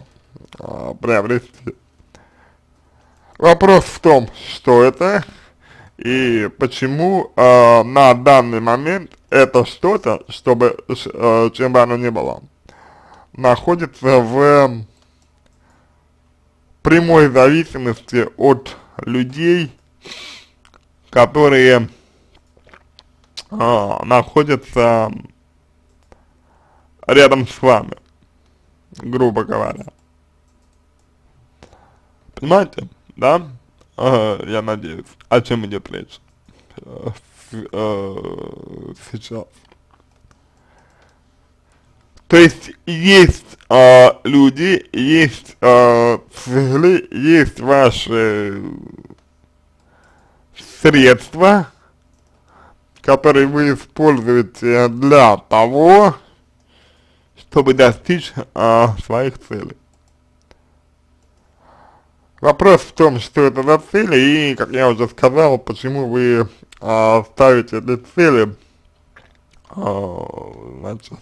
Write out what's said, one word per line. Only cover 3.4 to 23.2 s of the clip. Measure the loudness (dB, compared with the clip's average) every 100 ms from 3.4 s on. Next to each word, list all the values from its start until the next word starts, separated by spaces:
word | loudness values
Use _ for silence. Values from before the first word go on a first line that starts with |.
| 2 4 4 4 2
в | -2
том, | 2 2 0 -12 -18
что | -8 2 4
это | 4 0 -4 -4 -8 -18 _ _ _ _ _ -12
и | -6 -4 -2 -4 -6 -6
почему, | -8 -6 -8 -4 -4 -4 -4 2
а, | 4 6 6 4
на | 2 2 2
данный | 4 4 2 2 -4
момент | -4 -4 -4 -8 -10 _ -2
это | 0 2 0 -2
что-то, | -4 -4 -4 -6 -8 -10
чтобы, | -8 -4 0 -2 -4 -10
ш-, | -12 -12
а, | -6 -2 0 -2
чем | -4 -2
бы | 0
оно | 0 -2
ни | -6
было, | -6 -8 -10 -18 _ _ _ _ _ _ _ _
находится | -4 -2 0 -2 -4 -6 -6 0 0
в | 0 0 2 2 0 -4 -16 _ _ _ _ _ _ _ _ _ _ _ _ _ _ _ _ _ _ _
прямой | 0 0 4 4 4
зависимости | 4 4 2 -4 -8 -8 -8 -6 -4 -4 -2
от | 0 0 -4 -20 _ -14
людей, | -8 -6 -8 -4 -2 -2 -4 _ _ _ -20 -20 -20 -20 _ _ _ _ _ _ _
которые, | 0 0 2 2 4 4 2 0 -12 _ _ _ _ _ _ _ _ _ _ _ _